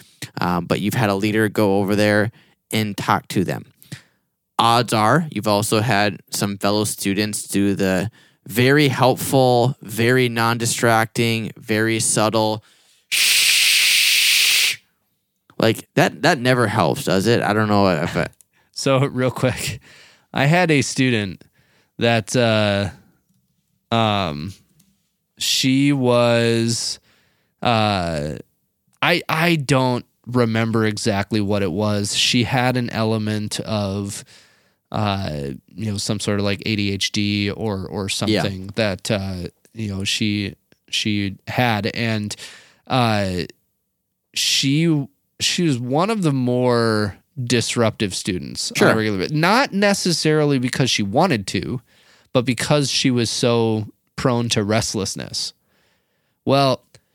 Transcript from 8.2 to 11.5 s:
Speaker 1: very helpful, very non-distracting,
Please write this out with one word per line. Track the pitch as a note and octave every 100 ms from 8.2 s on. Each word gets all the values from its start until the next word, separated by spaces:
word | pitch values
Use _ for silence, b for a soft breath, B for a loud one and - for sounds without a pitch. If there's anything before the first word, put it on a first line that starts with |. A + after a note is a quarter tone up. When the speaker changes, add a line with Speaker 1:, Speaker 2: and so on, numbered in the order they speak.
| b b -
Speaker 1:
very | G2 B2 D3 C#3+
helpful, | A#2+ B2+ - - C#3 B2+ B2 A#2+ -
very | G2 G#2 A#2 C3 B2
non-distracting, | A#2 A#2 A#2+ A#2 - A#2 A2+ A2 - A#2 A2+ G#2